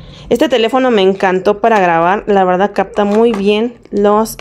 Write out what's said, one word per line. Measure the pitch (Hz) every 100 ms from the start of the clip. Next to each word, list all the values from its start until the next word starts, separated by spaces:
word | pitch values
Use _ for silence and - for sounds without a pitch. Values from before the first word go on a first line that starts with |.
| - - -
Este | 240 320
teléfono | 233 220 262 254
me | 214
encantó | 190 190 190 185 196 208
para | 233 214
grabar. | 180 165 170 208 208
La | 196
verdad | 185 180 202
capta | 196 190 - 202
muy | 208 233
bien | 202 196 208 240 - -
los | 202 202 208 - -